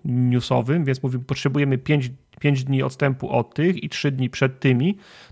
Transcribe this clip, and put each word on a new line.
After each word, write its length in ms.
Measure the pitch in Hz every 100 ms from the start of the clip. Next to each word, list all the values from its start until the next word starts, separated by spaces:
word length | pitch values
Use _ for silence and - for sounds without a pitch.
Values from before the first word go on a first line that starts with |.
newsowym, 800 | 143 123 123 123 - 123 117 170
więc 180 | 135 131
mówię, 160 | 135 127
potrzebujemy 600 | 127 135 139 143 139 131
pięć, 320 | - 147 127 131 _ -
pięć 240 | 147 135
dni 180 | 131 135
odstępu 480 | 131 - 139 131 127
od 240 | 123 113
tych 280 | - 175 175
i 40 | -
trzy 220 | - 143
dni 180 | 131 127
przed 300 | - 135 135
tymi, 360 | 135 123 175 202 - - -